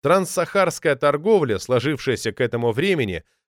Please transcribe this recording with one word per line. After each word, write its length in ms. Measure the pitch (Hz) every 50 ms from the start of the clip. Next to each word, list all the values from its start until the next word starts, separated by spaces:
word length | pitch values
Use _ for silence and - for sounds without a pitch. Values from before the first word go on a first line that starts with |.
Транссахарская 920 | - 139 175 196 185 - - 180 170 - - 196 185 175 156 - - 160 139
торговля, 640 | 123 - 147 143 147 156 214 226 196 151 123 104 92
сложившаяся 720 | - - 127 120 110 147 156 131 - 139 120 104 - 113
к 80 | 101 -
этому 320 | 127 113 - 117 120 117
времени, 540 | 107 123 160 202 190 156 120 101 90 82 - _ _ _ _